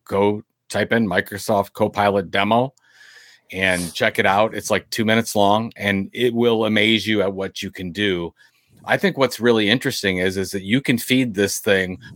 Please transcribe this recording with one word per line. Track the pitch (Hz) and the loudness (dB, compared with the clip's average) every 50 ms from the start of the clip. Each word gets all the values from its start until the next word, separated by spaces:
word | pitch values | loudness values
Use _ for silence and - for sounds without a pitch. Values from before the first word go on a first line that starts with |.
| _ | _
go | - 98 98 101 104 104 107 - _ _ _ _ - | -4 0 2 2 2 0 -2 -8 _ _ _ _ -6
type | - 101 107 104 | -4 -2 0 0
in | 120 117 113 | 2 0 2
Microsoft | 95 87 101 - - 104 98 - - 110 101 98 - - | 2 0 0 0 -2 -4 -6 -2 0 0 0 0 -2 -2
Copilot | - 107 104 - 101 101 101 98 101 87 82 | -2 -2 -2 0 2 2 2 2 0 -2 -2
demo | - 98 98 104 113 117 127 135 - _ _ _ _ - - - - - - - - _ _ - | -2 0 2 2 2 2 2 0 -4 _ _ _ _ -20 -20 -20 -20 -20 -20 -20 -20 _ _ -10
and | - 95 95 92 90 90 87 82 | -4 -2 0 0 0 0 -2 -4
check | - - 123 107 - - | -4 -2 -2 0 0 0
it | 104 | 2
out. | 98 95 104 110 110 104 | 2 4 2 2 0 -2
It's, | 104 - - | -6 -4 -2
like, | 107 92 - - | -2 -2 -4 -4
two | - - 110 | -4 -2 0
minutes | 107 110 117 113 - - | 2 2 2 2 0 0
long, | 107 101 98 104 110 113 113 - | 2 4 4 4 2 0 -4 -8
and | - 104 101 98 98 98 - | -4 -2 -2 0 -2 -2 -4
it | - 101 123 123 117 | -4 0 0 0 2
will | 117 117 117 113 110 110 | 2 2 2 2 2 2
amaze | 107 107 107 107 110 113 107 95 | 2 2 2 4 4 2 2 0
you | 110 107 104 | 0 0 0
at | 92 98 98 | 0 -2 -2
what | 95 95 95 - - | -4 -8 -8 -8 -10
you | 101 95 | -10 -10
can | - - 92 90 | -10 -10 -10 -8
do. | 82 101 104 101 90 87 85 80 - _ _ _ _ _ _ _ _ - - - | -4 -2 -2 -2 -2 -2 -4 -8 -12 _ _ _ _ _ _ _ _ -10 -4 -2
I | 117 | -2
think | 135 - 190 151 135 | 0 0 0 0 0
what's | 131 123 - - | -2 -2 0 0
really | 110 120 113 110 107 98 | 2 4 4 4 4 2
interesting | 117 131 - 135 113 - - 98 92 90 | 2 2 0 -2 -4 -2 -2 -2 0 0
is, | 92 95 92 | 0 -2 -2
is | 98 95 - | -2 -4 -4
that | - 98 | -6 -6
you | 92 98 113 139 | -4 0 -2 0
can | - - 123 113 | 0 0 -2 -2
feed | - - 127 131 131 120 95 | 0 0 0 0 0 0 0
this | 101 101 98 - - | 0 0 0 -2 -2
thing | - 107 98 95 92 92 90 - - - - | 0 2 2 2 0 -2 -6 -10 -12 -10 -4